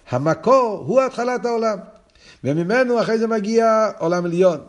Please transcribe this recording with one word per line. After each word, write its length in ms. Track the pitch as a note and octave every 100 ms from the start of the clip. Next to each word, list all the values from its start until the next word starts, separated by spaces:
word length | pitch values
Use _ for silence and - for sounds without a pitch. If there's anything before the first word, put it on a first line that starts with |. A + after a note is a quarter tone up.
| -
המקור, 760 | B2 D3+ D3+ A3 C4 A#3 F#3 C#3
הוא 140 | B3
התחלת 440 | C4 - A#3+ B3 A#3
העולם. 320 | A#3 A3 G3 - - _ _ - -
וממנו 580 | B2 D3+ E3+ B3 B3+ A#3
אחרי 160 | F3+ A3+
זה 100 | A3
מגיע 600 | A3+ G3+ A3+ A3+ A3 G#3+ -
עולם 280 | E3 F3 F3
עליון, 320 | E3+ F#3 D3+